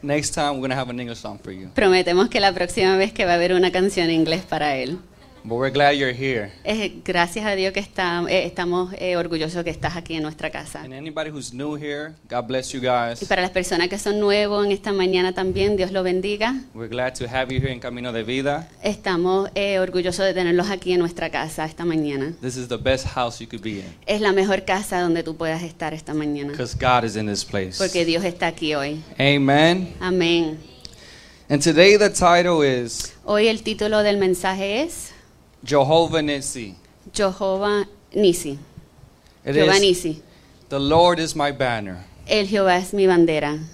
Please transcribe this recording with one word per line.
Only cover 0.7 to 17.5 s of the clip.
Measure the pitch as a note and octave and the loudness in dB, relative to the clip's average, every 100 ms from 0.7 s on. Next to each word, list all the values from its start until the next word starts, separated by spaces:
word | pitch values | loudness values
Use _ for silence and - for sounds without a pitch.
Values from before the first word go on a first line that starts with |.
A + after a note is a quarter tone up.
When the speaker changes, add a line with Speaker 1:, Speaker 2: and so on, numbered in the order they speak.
| C3 | -4
Speaker 1:
have | B2+ | -4
an | B2 | -6
English | A#2+ A#2 | -8 -10
song | G#2+ G2+ | -12 -14
for | - | -14
you. | F#2+ F#2+ | -14 -6
Speaker 2:
Prometemos | - G#3 F#3 F3+ F3 A3 | 2 6 6 4 4 4
que | - | 4
la | G3 | 2
próxima | F#3 F3+ G3+ F#3+ F#3+ | 2 -4 2 4 4
vez | G3 | 2
que | - F#3+ | 0 2
va | |
a | F3 | 4
haber | F3 | 4
una | F#3 F#3 | 4 4
canción | F3+ F#3+ G3 E3+ | 4 0 2 0
en | E3 | 2
inglés | D#3+ E3 | 2 0
para | F#3 D#3+ D3 C3+ | -2 -2 0 -2
él. | B2+ F3+ - - - - A2+ | -4 -8 -12 -20 -20 -20 -6
Speaker 1:
But | A#2 | -2
we're | C3+ | 0
glad | C3 C#3+ C#3+ | 4 4 4
you're | C3+ | 0
here. | A#2+ C3+ B2 G2+ - | -2 -2 -2 -4 -10
Speaker 2:
Eh, | - G#3+ G3+ - | -6 -4 -4 -6
gracias | - F3 E3+ A3 G#3+ | -4 0 0 0 -4
a | G3 | -2
Dios | F#3+ | -2
que | G3 | -2
está, | G3+ - F#3 E3+ F3 | -8 -4 -2 -2 0
eh, | F#3 F3 | 0 0
estamos, | F3 F3 F3 F3+ F#3 | -4 -2 -2 -4 -6
eh, | F#3 F3 | -2 -2
orgullosos | E3+ E3 D#3 F3 E3+ | -2 -4 -4 -4 -6
que | |
estás | D3+ D#3+ E3+ | -6 -6 -6
aquí | E3 D#3+ | -8 -6
en | |
nuestra | D#3 D3+ D#3+ | -6 -6 -10
casa. | D3 D3+ D3+ | -10 -14 -14
Speaker 1:
And | D3 | -14
anybody | C3 D#3 D#3 D#3 | -14 -10 -8 -8
who's | D3+ A2+ | -8 -12
new | B2 D3 D3+ | -10 -8 -8
here, | D3 D3 D3+ D#3 - | -8 -8 -10 -14 -8
God | A#2+ A2+ | -6 -4
bless | C3 B2+ | -4 -4
you | C#3 | -4
guys. | B2+ B2 A#2 A#2 | 0 2 0 -4
Speaker 2:
Y | F#3+ | -2
para | F#3+ | -2
las | F3+ | 0
personas | F#3 F3+ E3+ F3 | -2 -2 0 0
que | G3 | -2
son | G#3 G#3 | -2 0
nuevos | G3+ G3+ G#3 G#3 G3+ | 2 2 2 0 0
en | |
esta | G3 G3+ | 0 -2
mañana | G3 F#3 F3+ F#3 | 0 2 2 0
también, | F#3 F#3+ F#3 G3 G#3 | 0 -2 0 2 2
Dios | F#3 | 0
lo | G3 | 0
bendiga. | F#3 F3+ G3 G#3 A3 C4 B3+ | 0 0 -2 -2 -2 -2 -8
Speaker 1:
We're | - A2+ | -12 -8
glad | A#2+ B2+ B2+ | -4 -4 -4
to | A#2+ | -4
have | C3 B2+ | -2 -2